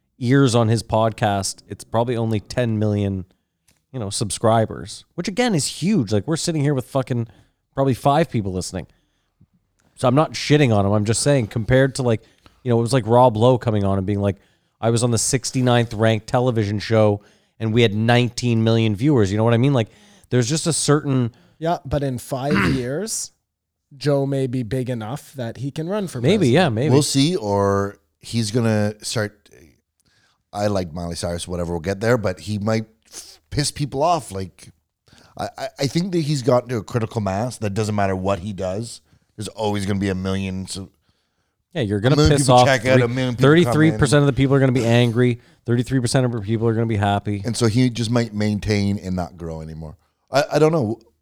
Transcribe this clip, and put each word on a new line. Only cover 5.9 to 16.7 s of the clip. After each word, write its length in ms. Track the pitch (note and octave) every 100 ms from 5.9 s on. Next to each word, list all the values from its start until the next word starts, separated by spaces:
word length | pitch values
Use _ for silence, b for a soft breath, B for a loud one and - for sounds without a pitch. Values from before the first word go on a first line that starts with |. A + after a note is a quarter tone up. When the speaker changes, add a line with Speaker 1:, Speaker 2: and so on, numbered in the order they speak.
| G#3+ G2+
Speaker 1:
Like, 160 | G#2+ F#2+
we're 100 | D#3+
sitting 240 | - D#3+
here 100 | C#3
with 140 | C#3 -
fucking 400 | C#3 B2+ A#2+ A#2 b b b _
probably 180 | - C#3
five 380 | A#2+ C#3+ C#3+ E3+
people 200 | A#2+ G2
listening. 340 | F#2 E2+ F#2 - _ _ _ _ _ _ _ _ _ _
So 140 | - B2
I'm 60 |
not 180 | C3 D#3
shitting 420 | A2+ - D3 C#3
on 120 | G#2+ G2
him. 60 |
I'm 120 | G#2+
just 180 | G#2 A2+
saying 260 | C#3+ C#3+ G#2
compared 480 | A2 G#2+ C3 C3+ C3
to, 60 |
like, 200 | B2 A2 b b b b
you 60 | B2+
know, 80 | A#2
it 40 |
was 100 | A#2
like 120 | C3+ G#2+
Rob 300 | A#2+ B2+ G#2+
Lowe 220 | A#2+ B2
coming 260 | A#2+ G#2+
on 140 | G2 G2
and 80 | F#2+
being 140 | G2+
like, 160 | G2+ - _ _ _ _
"I 80 | A2+
was 120 | A#2
on 60 | A#2+
the 80 | A2+
sixty-ninth 720 | - C3 - C3+ B2 A#2+ A#2
ranked 340 | G#2 A2+ A2 -
television 500 | B2+ B2+ A2+ G2+